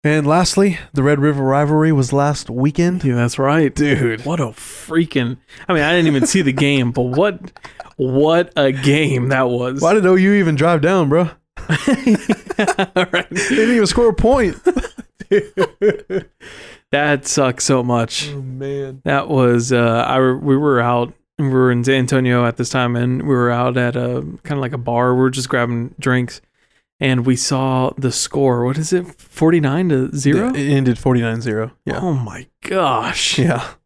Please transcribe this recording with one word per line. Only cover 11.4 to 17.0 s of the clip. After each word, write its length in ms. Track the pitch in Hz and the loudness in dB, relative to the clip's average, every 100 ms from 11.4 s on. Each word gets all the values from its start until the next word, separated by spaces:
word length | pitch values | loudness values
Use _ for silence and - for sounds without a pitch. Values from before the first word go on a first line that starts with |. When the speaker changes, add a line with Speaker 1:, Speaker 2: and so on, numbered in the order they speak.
| _ - - 156 - 262 269 208 - 202 - - | _ -16 -6 -2 0 0 2 0 0 -4 -4 -4
Speaker 2:
Right. 680 | 196 - 185 180 180 175 - | -2 -2 -2 -2 -2 -4 -4
Speaker 1:
They 180 | 180 - | -6 -2
didn't 260 | 269 220 240 | 0 2 2
even 100 | 196 | 2
score 220 | - 233 | 2 2
a 60 | |
point. 420 | - 226 269 214 - 349 349 - - - _ - | 2 2 2 0 0 -2 -2 -6 -14 -20 _ 0
<laughs> 960 | 196 208 - 170 _ 208 - - 190 - _ - - - - _ | 0 0 -4 -4 _ 0 0 -6 -8 -8 _ -20 -20 -20 -20 _
Speaker 2:
That 320 | 143 | -2